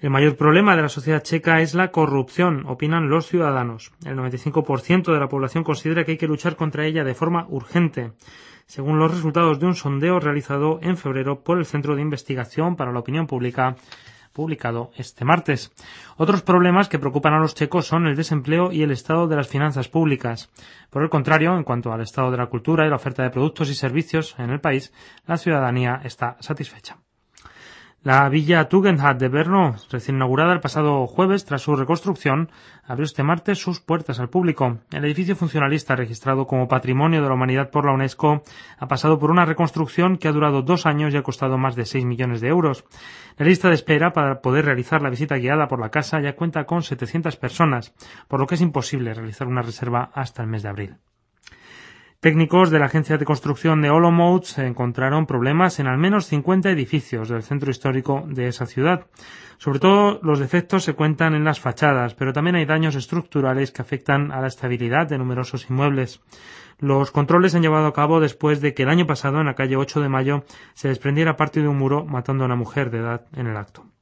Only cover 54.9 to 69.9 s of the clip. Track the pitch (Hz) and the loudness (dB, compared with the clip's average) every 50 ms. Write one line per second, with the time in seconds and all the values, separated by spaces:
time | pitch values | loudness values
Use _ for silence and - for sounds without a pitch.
54.9 | 120 - 127 135 139 156 160 143 143 127 117 131 143 165 180 185 175 - 143 131 | -2 -2 -2 0 0 0 0 0 -2 0 0 2 2 2 2 2 0 -2 -2 -2
55.9 | 127 131 160 185 202 214 170 - - 147 139 170 185 190 175 196 185 156 135 113 | 0 2 2 2 2 2 0 0 -2 -2 0 2 0 2 2 2 0 0 0 -2
56.9 | - 147 127 - - 117 110 107 120 117 107 - 143 143 135 139 127 - - 143 | -2 -4 -4 -2 -6 -6 -4 -4 -6 -6 -4 -4 -4 -4 -2 -4 -4 -2 -2 -2
57.9 | 131 131 131 - 139 139 147 156 147 131 123 123 120 - 123 120 - - 131 160 | -2 0 0 -2 -4 -4 -4 -6 -6 -4 -4 -4 -4 -4 -8 -8 -4 0 0 2
58.9 | 180 175 - _ _ _ - - - - - - - _ - 147 139 139 - 185 | 2 0 -2 _ _ _ -20 -20 -20 -20 -20 -20 -20 _ -4 -4 -2 2 4 4
59.9 | 196 202 208 202 202 208 - 156 151 143 139 131 - 175 170 175 - 190 180 - | 6 6 6 4 2 0 0 0 2 2 0 0 0 -2 0 0 -2 -2 0 -2
60.9 | 147 - 156 151 156 - 170 160 156 151 151 156 147 - - 131 120 - - 151 | -2 0 0 0 2 2 2 2 2 2 2 0 0 0 -2 -6 -2 2 2 4
61.9 | 139 131 123 120 107 _ 135 131 131 147 147 170 180 175 156 139 156 160 160 160 | 4 4 0 -2 -2 _ -4 -2 -2 0 0 2 2 2 2 2 0 0 2 0
62.9 | 139 139 120 - - 175 160 _ - 147 135 131 131 131 139 131 - - 123 - | 0 -2 -6 -4 -4 -4 -4 _ -2 0 0 2 2 0 -2 -4 -4 -10 -8 -6
63.9 | - 131 - - 143 139 143 147 143 131 131 131 127 - - 127 123 117 120 117 | -6 -8 -2 0 0 0 0 -2 -4 -4 -4 -6 -6 -6 -4 -4 -2 -2 -2 0
64.9 | 120 147 170 147 151 135 131 127 127 123 127 123 - 123 - - 131 131 139 143 | 0 0 0 0 -2 -4 -2 -4 -4 -4 -6 -6 -8 -10 -6 -4 -2 0 0 0
65.9 | 139 135 131 120 - - _ _ - - - - - - - - _ _ - 143 | 0 0 -2 -4 -6 -16 _ _ -20 -20 -20 -20 -20 -20 -20 -20 _ _ 0 2
66.9 | 139 135 139 135 - 151 143 131 170 175 180 185 156 175 165 160 156 156 156 151 | 2 2 2 0 0 -2 2 4 4 4 4 4 4 2 2 4 2 2 2 2
67.9 | 147 - 147 147 165 160 156 143 - - - 151 151 143 143 147 135 - 135 127 | 0 0 0 2 4 4 2 2 0 -2 0 0 0 2 0 -4 -2 0 0 2
68.9 | 156 175 180 147 151 127 - 139 135 151 151 147 131 - 135 127 135 135 139 135 | 4 2 2 2 -2 -2 -2 -2 0 0 0 0 0 -2 -2 0 0 0 -2 -2